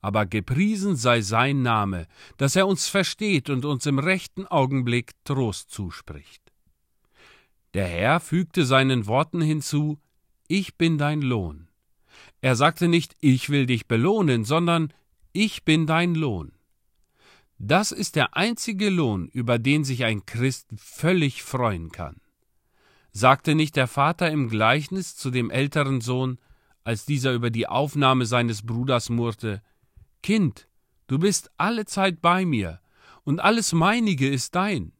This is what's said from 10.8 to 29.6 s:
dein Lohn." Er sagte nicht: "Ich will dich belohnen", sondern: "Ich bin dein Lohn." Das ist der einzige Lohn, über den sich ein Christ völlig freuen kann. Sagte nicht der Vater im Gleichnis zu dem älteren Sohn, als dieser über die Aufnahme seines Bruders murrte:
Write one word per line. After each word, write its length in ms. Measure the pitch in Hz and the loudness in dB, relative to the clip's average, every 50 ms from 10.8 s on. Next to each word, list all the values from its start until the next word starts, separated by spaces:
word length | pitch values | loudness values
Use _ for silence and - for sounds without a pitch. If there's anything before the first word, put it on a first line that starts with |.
| 165 165 165 147 | 0 0 2 2
dein 240 | 143 147 151 151 | 0 0 0 0
Lohn." 480 | 143 127 123 110 95 82 73 73 85 _ _ _ _ _ _ _ _ _ _ - - - _ _ | 0 0 0 -2 -2 -4 -8 -12 -18 _ _ _ _ _ _ _ _ _ _ -20 -20 -20 _ _
Er 160 | - 131 127 | 0 0 2
sagte 320 | 113 139 156 165 - 175 170 | 4 4 2 2 2 0 2
nicht: 280 | 170 170 - - - _ | 2 2 0 -2 -10 _
"Ich 300 | - 147 131 127 - - | 4 4 4 4 2 -2
will 160 | 143 143 135 | 0 0 2
dich 220 | 123 127 117 - _ | 2 0 -2 0 _
belohnen", 580 | 117 113 120 175 214 226 190 151 127 117 110 | 0 2 2 2 2 2 2 2 2 2 0
sondern: 480 | 107 143 165 175 170 170 165 160 151 - _ _ _ _ _ _ _ _ | 0 0 0 2 2 2 0 0 -2 -6 _ _ _ _ _ _ _ _
"Ich 300 | - - 113 - - _ | 0 0 0 -2 -4 _
bin 240 | - 156 156 160 151 | 2 2 2 4 2
dein 260 | 160 160 175 180 170 | 0 0 2 0 0
Lohn." 380 | 160 156 143 107 90 76 65 - _ _ _ _ _ _ _ _ _ _ _ _ _ _ _ - _ _ _ _ _ | 0 -2 -2 -2 -4 -6 -10 -14 _ _ _ _ _ _ _ _ _ _ _ _ _ _ _ -20 _ _ _ _ _
Das 340 | - 101 139 185 214 - | -4 0 2 2 2 0
ist 240 | - - 208 - - | -4 -6 -6 -4 -2
der 220 | 156 131 - - - | -2 -2 -2 -2 -2
einzige 520 | 180 226 240 - - - 220 190 214 208 | -2 -2 -2 -4 -6 -6 -4 -2 0 0
Lohn, 380 | 190 175 160 120 104 95 85 - | 2 2 2 0 0 -2 -4 -6
über 300 | _ 120 123 117 123 120 | _ -6 -2 0 0 0
den 240 | 113 131 143 151 151 | 2 2 2 2 2
sich 220 | 131 131 120 127 | -2 -4 -2 -2
ein 200 | 113 110 104 - | -2 -2 -4 -6
Christ 420 | - - 113 123 135 127 - - _ - 104 | -8 -6 -2 -2 -2 -2 -4 -12 _ -18 -18
völlig 640 | - - - - - 160 185 185 156 143 127 - | -18 -20 -14 -4 0 0 2 2 2 0 -2 -6
freuen 500 | - - - 127 123 113 101 87 82 80 | -14 -8 -4 -2 -2 -2 -2 -4 -8 -12
kann. 300 | - - 85 71 - - _ _ _ _ _ _ _ _ _ _ _ _ _ _ _ _ _ _ | -12 -12 -12 -12 -12 -18 _ _ _ _ _ _ _ _ _ _ _ _ _ _ _ _ _ _
Sagte 440 | _ 101 104 127 135 135 - - 151 | _ 4 6 6 6 6 4 2 2
nicht 200 | 156 156 147 - | 2 2 2 2
der 120 | 147 131 120 | 0 0 0
Vater 420 | - - 139 151 170 - 180 165 | 2 0 2 2 2 0 -2 -2
im 200 | 156 151 135 113 | 0 0 -2 -2
Gleichnis 680 | 113 107 110 110 127 151 151 - 185 190 180 - - | 0 2 4 4 4 2 0 -4 -6 -6 -6 -8 -10
zu 160 | - - 135 | -8 -6 -4
dem 180 | 123 127 120 117 | -2 -2 -2 0
älteren 500 | - 135 135 143 - 160 143 135 135 131 | 0 -2 -2 0 0 0 0 0 0 -2
Sohn, 380 | 110 117 123 127 131 127 127 123 _ _ - _ _ _ _ _ _ | -2 -2 -2 0 0 -2 -4 -6 _ _ -20 _ _ _ _ _ _
als 220 | 113 117 110 - | -6 -6 -6 -4
dieser 280 | - 147 139 123 135 127 | -4 -2 0 0 0 0
über 160 | 120 117 120 | 0 0 -2
die 180 | 113 113 110 - | 0 -2 -2 -2
Aufnahme 580 | - 123 143 147 - 147 143 131 131 131 127 | 0 -2 -2 -2 0 2 2 4 4 2 0
seines 400 | 110 120 123 120 117 113 101 107 | 0 0 0 0 0 -2 -6 -6
Bruders 440 | 113 117 117 123 135 131 120 - - | -6 -6 -4 -2 0 0 0 0 -2
murrte: 520 | 120 117 117 117 107 - - 113 101 98 | -2 -2 -2 -4 -6 -6 -6 -6 -6 -6